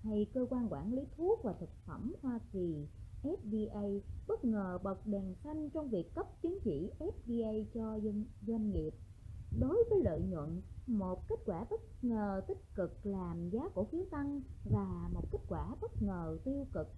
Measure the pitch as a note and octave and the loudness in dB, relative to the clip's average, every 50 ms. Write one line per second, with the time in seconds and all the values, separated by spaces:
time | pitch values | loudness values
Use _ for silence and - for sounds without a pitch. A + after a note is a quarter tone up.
0 | - A3 G#3+ G#3 G#3 G#3 - C4 B3 B3 C4 B3 A#3+ G#3 D#3 C#3 D#3 G3+ A#3+ C4 | 0 2 2 2 2 2 2 0 0 2 2 0 0 0 0 -2 0 0 0 0
1 | C#4+ - - - E4 F#4 A4+ A4 - A3+ E3+ - F3 - - - - F#3 D3+ D#3+ | -2 -4 -4 0 4 4 4 4 4 -2 -2 -2 -6 -10 -10 -12 -10 -10 -8 -4
2 | - B3 F4+ - - C4 A#3+ A#3 - - - F#3+ F3+ E3+ D#3+ D3 D3+ D3 - - | -4 -4 -4 -2 -2 -2 -2 -2 -6 -4 -2 0 0 0 0 -2 -4 -6 -10 -12
3 | - - - - - C#4 F4 - - G#3+ G#3+ A3 G#3+ G#3 G#3 G#3 G3+ G3+ G3+ G3+ | -12 -10 -10 -4 -2 -2 -2 0 -2 -2 0 0 0 0 -2 -2 0 0 0 -2
4 | - - - - - - G#4+ A4+ - A#3+ A3 G#3 G3 F#3 F3+ F3+ - G3+ F#3+ F#3+ | -2 -4 -6 -6 -2 -2 -2 2 4 4 4 4 2 0 -2 -2 0 -2 -2 -2
5 | - G#3+ G#3 G3 F#3+ F#3+ F#3 - - D4 D#4 D#4 D4+ C#4+ - D#4+ D4+ C4+ A3 F3+ | 0 0 0 0 0 -2 -6 -6 -6 -4 -4 -2 -4 -2 -2 -2 0 0 0 0
6 | E3 - - D#4+ G#4 - - - - E4 F#4 G4 - A3+ D3+ C#3 E3+ - - - | 0 0 -2 -4 -4 -4 -4 -2 -2 0 0 2 2 2 2 2 0 -4 -4 -4
7 | D4+ F#4+ - - - A#3 A#3 A#3 A3 A3 G#3+ G#3+ G#3+ G#3 - A#3 A3 A3 A3 G#3+ | -4 -4 -4 -4 -2 0 0 2 2 2 0 0 -2 -2 -2 -2 -2 -2 -2 0
8 | G#3 G#3+ G3+ G#3 A3 - - - G#3 G#3 A3+ A3+ G#3+ G#3+ F#3+ D#3+ D#3 D#3 - - | 0 0 0 0 -2 -4 -6 -6 -2 0 0 2 2 4 4 4 2 2 -4 -6
9 | - - - - - - - - - - - - B3 C4 E4+ A#4 A#4 A#4 G#4+ F#4+ | -12 -14 -14 -16 -14 -12 -10 -10 -4 0 2 4 4 6 8 8 8 8 8 6
10 | C#4 G3 D#3+ D#3 F3 F#3+ F#3 D#3+ C#3+ D#3+ E3 F3+ - - - - - - A#3 G#3 | 8 6 4 4 2 2 2 0 0 -2 -2 -4 -4 -6 -10 -10 -2 2 2 2
11 | F#3+ F#3 F#3 - - - A4 A4+ - - F3+ E3 A3+ - G#4 A4+ - - - - | 4 2 0 -2 0 -2 -2 0 2 0 0 0 0 -2 -2 -4 -4 -8 -8 0
12 | - A#3+ A3+ G#3+ G#3 G3+ G3 F#3+ G3 - F#4+ F#4+ - - - - F3+ E3+ - - | 2 2 4 4 4 2 2 0 0 -2 -4 -4 -4 -6 -2 0 0 0 -2 -4
13 | - G#3 G3 F#3+ F3+ F3 E3+ E3+ E3+ F3 F#3 A#3 D4+ G4 - - G#3 - - E4+ | -2 -2 0 0 0 -2 -2 -2 0 0 0 0 0 0 0 0 0 0 0 -2
14 | F#4+ G4 E4+ C#4+ C#4+ C#4+ C#4+ C#4+ B3+ - - - - G#3 G#3 G3+ G3 F#3+ F3+ F3 | -2 -2 -2 -2 0 0 -2 -2 -4 -8 -10 -8 2 4 4 4 4 0 -2 -4
15 | E3+ F3 F3 F3 E3+ - - - - - G3 D#3 D3+ F3+ C4 - G#4+ A#4+ - - | -2 -2 -2 -2 -2 -2 -4 -4 -4 -2 -4 -2 -2 -4 -4 -4 -6 -4 -2 0
16 | A3 G3+ F#3+ F3 E3 D#3+ D#3+ E3 - C4 C#4 C#4+ C#4 C4 - F#3 D3+ - - | 0 2 2 0 -2 -2 -4 -2 -2 -2 -2 -2 -2 -4 -4 -4 -4 -4 -6